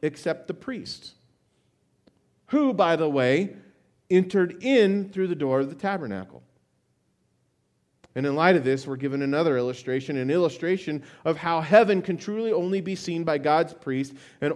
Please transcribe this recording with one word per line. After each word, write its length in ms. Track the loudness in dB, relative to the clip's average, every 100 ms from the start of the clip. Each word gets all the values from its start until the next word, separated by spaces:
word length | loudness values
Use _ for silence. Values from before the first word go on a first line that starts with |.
except 440 | -6 -4 -6 -6 -8
the 80 |
priest, 600 | -12 -10 -12 -12 -16 -18 -20 _ _ _ _ _ _ _ _ _ _ _ _ -2
who, 240 | 0 2
by 220 | 2 2
the 140 | 2 2
way, 480 | 2 2 2 0 -8 -20 _ _ _ 2
entered 520 | 2 4 2 0 -2
in 460 | 2 4 4 2 -4
through 180 | -4 -2
the 80 |
door 260 | -2 0 0
of 100 | 0
the 40 |
tabernacle. 680 | -4 -6 -4 -6 -8 -10 -16 -20 _ _ _ _ _ _ _ _ _ _ _ _ _ _ _ _
And 100 | -6
in 120 | -2 2
light 200 | 4 4
of 60 |
this, 240 | 2 -2 -4
we're 100 | -6
given 260 | -4 -4
another 340 | -2 0 2 0
illustration, 600 | -2 -4 -4 -4 -4 -4
an 120 | 0
illustration 720 | 2 0 0 -4 -4 -4 -8 -10 -6
of 140 | -4 -2
how 220 | -2 -2
heaven 420 | 6 6 6 4
can 160 | -2 -6
truly 340 | -6 -6 -2
only 280 | -2 0 -2
be 140 | -4
seen 300 | -6 -6 -4
by 140 | -2 0
God's 340 | 2 2 0
priest 420 | -6 -6 -6 -6 -10 -20 -6
and 100 | -4